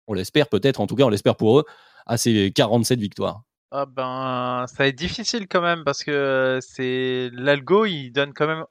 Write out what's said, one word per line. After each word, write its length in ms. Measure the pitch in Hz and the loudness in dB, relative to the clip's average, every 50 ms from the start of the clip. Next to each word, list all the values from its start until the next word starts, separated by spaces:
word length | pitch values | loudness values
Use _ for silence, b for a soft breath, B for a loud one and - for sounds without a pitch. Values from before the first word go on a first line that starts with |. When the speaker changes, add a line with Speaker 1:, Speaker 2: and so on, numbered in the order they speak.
| _ | _
Speaker 1:
on 80 | - 104 | -6 -6
l'espère 340 | 92 90 - - 147 143 - | -6 -4 0 0 0 2 2
peut-être, 320 | 107 95 - 139 131 - | 0 0 2 0 0 0
en 60 | 104 | -2
tout 100 | - - | -2 2
cas 80 | 113 139 | 2 2
on 40 | 120 | 4
l'espère 280 | 104 98 - - 107 | 2 2 2 0 2
pour 220 | - 113 107 123 147 | 2 4 4 4 4
eux, 40 | 156 b b b b b b b b | 4 b b b b b b b b
à 120 | b 117 | b -4
ces 340 | 113 - 120 113 104 98 98 | 0 2 2 2 4 2 2
quarante-sept 480 | - - 127 107 113 120 110 - 127 120 | 2 2 2 4 4 2 2 2 0 -2
victoires ? 440 | 104 95 - - 101 92 85 107 - _ _ _ _ - - | -2 -6 -6 -6 -6 -6 -6 -8 -16 _ _ _ _ -12 -8
Speaker 2:
Ah 120 | 139 139 | -8 -8
ben, 800 | 135 127 135 131 127 127 131 131 131 127 123 123 127 127 123 127 | -8 -6 -8 -6 -6 -4 -4 -4 -4 -4 -4 -4 -4 -4 -4 -6
ça 160 | 123 - - 135 | -8 -2 0 0
va 40 | 139 | 0
être 60 | 131 | 0
difficile 520 | 120 175 - - - 208 - - 233 196 | -2 -6 -6 -6 -6 -6 -4 -4 -6 -6
quand 140 | - - 180 | -2 -2 0
même 220 | 175 170 170 165 151 | 0 0 -2 0 -2
parce 200 | 143 139 - - | -4 -4 -2 -4
que, 80 | 151 | -4
euh, 480 | 147 143 139 135 135 131 131 131 131 131 | -2 0 0 0 0 2 2 0 0 -2
c'est, 680 | 123 - - - 131 127 127 127 127 127 127 127 127 123 123 | -4 -8 -8 -6 -4 -2 -2 -2 -2 -2 -2 -2 -4 -6 -8
l'algo, 520 | 123 127 143 143 143 131 123 185 208 220 | -4 0 2 2 2 2 2 2 4 4
il 260 | 208 170 147 131 123 | 2 -2 -6 -8 -4
donne 200 | 120 143 139 143 | -2 -2 -2 -2
quand 140 | 135 - 151 | 0 -2 0
même 200 | 156 160 160 160 - | 0 0 -4 -6 -8